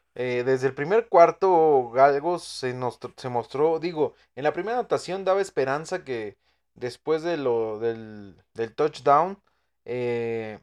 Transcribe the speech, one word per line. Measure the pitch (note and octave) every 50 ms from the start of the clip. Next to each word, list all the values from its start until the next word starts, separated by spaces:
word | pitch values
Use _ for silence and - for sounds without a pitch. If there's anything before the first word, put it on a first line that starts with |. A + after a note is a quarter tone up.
| _ _ _ A#2+
eh, | B2 B2+ B2 B2 B2
desde | C3 C3 B2+ C3
el | C3+ C3
primer | C#3 C#3+ E3 G#3 A#3 A3+ -
cuarto, | - E3+ E3+ D#3+ D#3+ - F#3+ F#3+ F3+ E3 D#3+ D#3 C#3+ C3 B2 A2+
Galgos | A#2 C3 C#3 C#3+ C#3 C#3+ D3 F3 F3 E3+ -
se | - - - C3 B2+ B2
nos, | B2+ B2+ A#2+ - - - - -
se | - - B2+
mostró, | B2 A#2 A2+ - - C3 D3+ E3 E3 D#3
digo, | D#3 F3+ E3 D#3 C#3 A#2 - _ _ _ _
en | B2+ C#3+
la | D3+
primera | D3+ F3 F#3 G#3+ A#3+
anotación | B3 - - D#3 C3 - - F3+ G3 F#3+
daba | F#3 F#3+ G3
esperanza | F#3+ - - D3+ C3 C3 C3+ D3+ D#3+ - F#3 F3+ C#3
que | C3+ B2 A2+ G#2+ G2+ - _ _ _ _ _ _ _ _
después | - A#2+ B2 - - _ D#3 D#3+ D#3+
de | D#3 F3 E3+
lo, | D3+ C3+ B2 A#2 A2+ A2+ A2 G#2+ G#2+
del, | A#2 A#2 A2+ A2+ A2 A2 G#2+ G#2 G2+ G2 E2 _ _ _
del | _ A#2 A2+ A2 -
touchdown, | - D3 A2+ - - B2 C#3+ C#3 D3+ E3+ F#3+ G3 - _ _ _ _ _ _ _ _ _
eh, | - E3 - A#2+ A#2+ A#2+ A#2 A#2 A#2 A2+ A2+ A2 G#2+ G#2+ G2